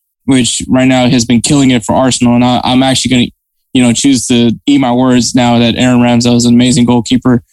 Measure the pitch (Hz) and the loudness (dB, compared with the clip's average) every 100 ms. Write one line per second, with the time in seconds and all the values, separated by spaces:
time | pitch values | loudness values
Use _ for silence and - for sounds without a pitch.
0 | _ _ - 131 117 - - 127 131 127 | _ _ -2 0 0 -4 -4 0 0 0
1 | 123 127 117 120 - 147 131 123 - 101 | 0 0 0 -2 0 0 2 0 -2 -2
2 | 131 - 123 120 123 123 - 127 131 127 | -2 0 0 2 0 -2 -2 -2 0 -2
3 | 123 127 120 - _ _ _ 131 123 113 | -2 -2 -4 -8 _ _ _ -2 0 0
4 | 143 127 - 120 120 - - 143 127 123 | 0 0 0 0 0 -2 -2 0 0 0
5 | 127 123 113 131 120 117 117 - 127 123 | 0 0 0 0 0 0 0 0 0 2
6 | 120 120 120 120 120 120 127 123 120 123 | 2 0 2 0 2 2 2 0 0 0
7 | 110 123 131 120 - | 0 -2 0 -2 -4